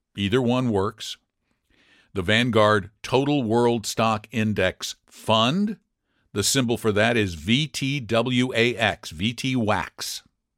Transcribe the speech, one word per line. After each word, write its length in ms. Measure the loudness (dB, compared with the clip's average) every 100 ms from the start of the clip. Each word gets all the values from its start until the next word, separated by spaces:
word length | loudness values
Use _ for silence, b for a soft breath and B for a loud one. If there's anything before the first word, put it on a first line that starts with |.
| _ -4
Either 240 | 0 2
one 300 | 2 0 0
works. 480 | 0 -2 -6 -14 -14 _ _ _ _ b b b b b
The 80 | -6
Vanguard 680 | 0 2 4 4 6 4 -2 _
Total 400 | -2 0 2 0
World 420 | 0 2 2 0
Stock 420 | -4 -2 0 0 -4
Index 680 | -2 -2 0 0 -2 -12 -12
Fund. 720 | _ -10 0 2 2 0 -2 -4 _ _ _ _ _
The 100 | -4
symbol 360 | 0 0 0 0
for 140 | 0
that 260 | 2 2 2
is 160 | 0
V 320 | -4 0 0 0
T 340 | -4 -4 -4
W 540 | -2 0 2 0 0
A 200 | 2 0
X, 360 | 2 -2 -2 -10
V 240 | -4 -4
T 200 | -2 -4
wax. 680 | -2 0 0 -2 -10 -12 -12 -16 _ _